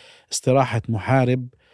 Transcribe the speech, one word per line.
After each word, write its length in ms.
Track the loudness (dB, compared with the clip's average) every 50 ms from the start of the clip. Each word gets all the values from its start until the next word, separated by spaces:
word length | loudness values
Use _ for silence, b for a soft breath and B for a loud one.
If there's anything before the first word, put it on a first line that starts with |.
| B B B B B B -10
استراحة 500 | -4 0 2 2 2 2 2 0 -4 -4 -4
محارب. 600 | -6 -4 -2 0 2 2 2 2 0 -2 -4 -10 b b b b